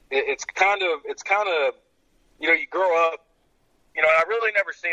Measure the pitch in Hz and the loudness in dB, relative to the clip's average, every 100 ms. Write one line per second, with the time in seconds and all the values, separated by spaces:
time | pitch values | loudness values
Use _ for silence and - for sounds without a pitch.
0 | - 135 135 202 - - 190 202 180 151 | -4 -2 -2 -4 -6 0 0 2 -2 -4
1 | 147 143 - 202 208 160 135 - _ _ | -6 -8 -2 0 0 0 0 -4 _ _
2 | _ _ _ - 156 165 - 165 185 165 | _ _ _ -6 0 0 0 -2 2 2
3 | 165 156 _ _ _ _ _ _ _ - | 0 -2 _ _ _ _ _ _ _ 0
4 | 156 160 170 226 220 208 180 - 170 | 2 4 2 0 0 0 -2 -6 -4